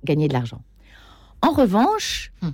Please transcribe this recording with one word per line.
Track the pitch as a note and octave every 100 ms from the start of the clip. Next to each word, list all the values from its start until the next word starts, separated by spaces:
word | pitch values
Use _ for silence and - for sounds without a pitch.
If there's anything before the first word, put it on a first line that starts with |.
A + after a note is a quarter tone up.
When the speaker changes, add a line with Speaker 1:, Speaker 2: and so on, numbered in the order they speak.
Speaker 1:
gagner | C#3 D3 D3+
de |
l'argent. | C3 A#2 A2+ - _ - - - - - -
En | E4
revanche, | D4 A#3+ G3 D4+ G#4+ - - - -
Speaker 2:
Hmm. | E3+